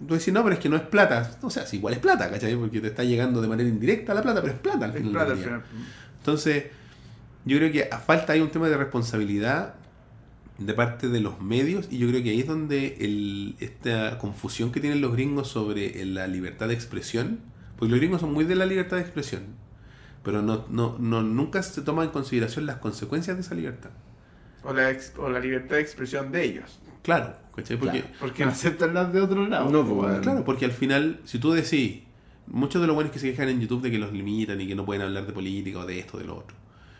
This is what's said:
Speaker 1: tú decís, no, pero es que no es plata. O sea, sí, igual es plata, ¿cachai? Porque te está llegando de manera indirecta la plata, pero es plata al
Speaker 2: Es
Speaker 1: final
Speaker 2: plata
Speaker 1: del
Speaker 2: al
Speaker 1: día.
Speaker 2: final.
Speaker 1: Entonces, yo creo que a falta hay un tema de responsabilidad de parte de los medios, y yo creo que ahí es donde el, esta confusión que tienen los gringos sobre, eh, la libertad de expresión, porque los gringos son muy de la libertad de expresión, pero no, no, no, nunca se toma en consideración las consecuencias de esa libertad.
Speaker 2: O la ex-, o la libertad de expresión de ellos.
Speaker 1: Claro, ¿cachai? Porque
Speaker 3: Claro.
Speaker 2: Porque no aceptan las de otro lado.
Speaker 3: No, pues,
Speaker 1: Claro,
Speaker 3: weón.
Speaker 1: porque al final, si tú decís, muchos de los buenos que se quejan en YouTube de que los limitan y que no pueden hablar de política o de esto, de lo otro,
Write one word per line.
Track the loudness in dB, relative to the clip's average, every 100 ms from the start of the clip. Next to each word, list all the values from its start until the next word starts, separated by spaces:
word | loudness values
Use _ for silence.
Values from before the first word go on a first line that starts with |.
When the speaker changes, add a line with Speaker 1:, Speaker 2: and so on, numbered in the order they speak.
| -2
Speaker 1:
tú |
decís, | 0 4
no, | 4
pero | 4 4
es |
que | 4
no | 2
es |
plata. | 4 6 6 6 0 -4
O | -6
sea, | -6 -4
sí, | -4
igual | -2 2
es |
plata, | 4 4 2
¿cachai? | -2 0 0
Porque | 0 -2
te | -4
está | 0
llegando | 2 2 2 2
de | 2
manera | 2 2
indirecta | 2 2 2 0
la | 0
plata, | 2 2
pero | 0
es | -2
plata | -2 0 0
al |
Speaker 2:
Es | -2
Speaker 1:
final | -2
Speaker 2:
plata | 0 2
Speaker 1:
del |
Speaker 2:
al | 0
Speaker 1:
día. | -2
Speaker 2:
final. | -6 -8 -12 -12 -14 -20 -6
Speaker 1:
Entonces, | 0 2 2 0 -2 -10 -20 -20 -20 -20 -20 -12 0
yo | 4
creo | 4
que | 4 0
a | 0
falta | 2 4 4
hay | 2
un | 2
tema | 2 2
de | 2
responsabilidad | 0 -2 -2 0 0 0 2 0 -2 -10 -20 -20 -20 -20 -20 -20 -20 -8
de | -2
parte | 2 0 0 0
de | 0
los | 0 -2
medios, | -2 0 2 0 -4
y | 0
yo | 2
creo | 2
que | 2
ahí | 0
es | 0
donde | -2 0 0 -2 -2
el, | -2 0 -2 -4 -6 -8
esta | -10 -6 -2 0 0 -2
confusión | -6 -6 -6 -2 -2
que | 0
tienen | 0 2
los | 2
gringos | 2 0 0 -2
sobre, | -2 -2 -2 -4 -4
eh, | -4
la | -4 -4
libertad | -4 -6 -4 -2
de |
expresión, | -2 -4 -8 -4 -2 -2 -4 -8 -20 -20 -2
porque | 2
los | 4
gringos | 4 2
son | 0
muy | 2
de | 2 4
la | 4
libertad | 2 0 -2
de |
expresión, | -2 -4 -6 -8 -10 -16 -20 -20 -20 -20 -20 -10
pero | -2 0
no, | 2 0 -2
no, | 0 0 0
no, | 0 0
nunca | 2 0 0 -2
se | -4 -4
toma | -2 0
en | 0
consideración | -2 -2 0 0 -2 -6
las | -6
consecuencias | -6 -6 -4 -4 -2 -4
de |
esa | -6
libertad. | -6 -6 -8 -14 -20 -20 -20 -20 -20 -20 -14
Speaker 2:
O | -4
la | 2 2
ex-, | 0 -6 -6
o | -2
la | -2
libertad | 0 -2 0 0
de |
expresión | 0 -4 -6 -4 -2
de | 0
ellos. | 0 -2 -10 -18 -20 -6
Speaker 1:
Claro, | 2 2 2 -8 -14 -10
¿cachai? | -6 -2
Porque | 0 0
Speaker 3:
Claro. | -4 -8
Speaker 2:
Porque | -8 0 0
no |
aceptan | 2 0 2 2 2
las | 2
de | 4
otro | 4 2 2
lado. | 2 4
Speaker 3:
No, | 4 4
pues, | 2 2 2
Speaker 1:
Claro, | 2 2
Speaker 3:
weón. |
Speaker 1:
porque | 2 0 0
al |
final, | 0 2 4 2 -2
si | -6 -2
tú | 2
decís, | 2 2 2 2 -2 -14 -20 -20 -20 -6
muchos | -2 0 2
de | 4
los | 4
buenos | 0
que | -2
se | -4
quejan | 0 0
en | 0
YouTube | 0 -2
de | 0
que | -2
los | -2
limitan | -4 -2 -2 -2 -2
y | -4
que |
no | -4 -2
pueden | -2
hablar | -2 -4 -6
de |
política | -6 -6 -4 -6 -8
o | -8
de | -8
esto, | -10 -12
de | -10
lo | -12
otro, | -14 -20 -20 -20 -20 -20